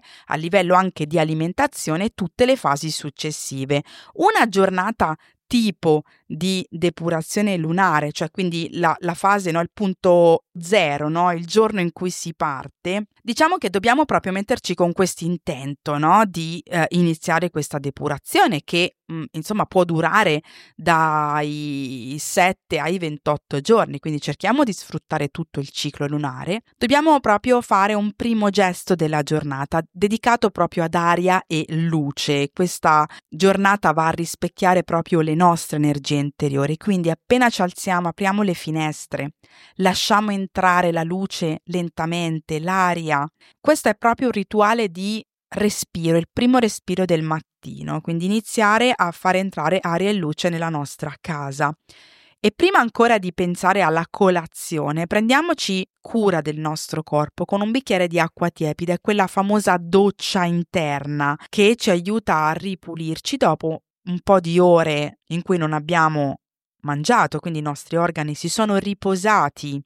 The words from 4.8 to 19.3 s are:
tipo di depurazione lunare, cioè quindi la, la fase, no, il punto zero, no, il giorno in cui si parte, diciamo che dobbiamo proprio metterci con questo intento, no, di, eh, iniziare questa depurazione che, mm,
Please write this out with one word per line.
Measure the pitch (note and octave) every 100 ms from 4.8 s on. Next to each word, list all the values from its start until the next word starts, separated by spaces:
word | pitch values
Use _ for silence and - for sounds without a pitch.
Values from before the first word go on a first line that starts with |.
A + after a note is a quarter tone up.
| G3 A#3 F3 D#3 _ _ -
tipo | A#3+ G#3+ E3 E3 D3+ - _ -
di | D#3 F#3 F#3 -
depurazione | D#3+ F3 - E3+ E3 - G#3 G#3 F#3
lunare, | D#3 F3 F#3 D3+ D3
cioè | - D#3+
quindi | - F#3 E3 E3
la, | - E3 -
la | E3+
fase, | E3 G3 G3+ F3+
no, | E3
il | E3+
punto | - G3+ F3+ F#3 F3 E3+ E3 - F3
zero, | E3+ G#3 D#3 C#3+ D3+
no, | E3+ F3+
il | E3+ E3+
giorno | G#3+ A3 G#3
in | E3+
cui | - F3+
si | - E3
parte, | - D#3 C3 C3+ - F3 G3+ G#3+ _
diciamo | G#3 A#3 D#4 F#4
che | G3
dobbiamo | F#3+ A#3 C4+ D4+
proprio | F3+ F#3+
metterci | F#3+ G3+ A#3+ -
con | F3 F3
questo | E3+ F#3 -
intento, | E3 F3 - C3+ C#3 C#3+ - C#3+
no, | D#3 G3+ G#3+
di, | E3+ D#3+ E3+ -
eh, | F3 D#3+
iniziare | F3+ E3+ D#3 - E3 F3
questa | D#3 C#3+ D3
depurazione | C#3 - D3 C#3 - F4 F4 D#3
che, | - E3+ F3 - -
mm, | D#3+ D3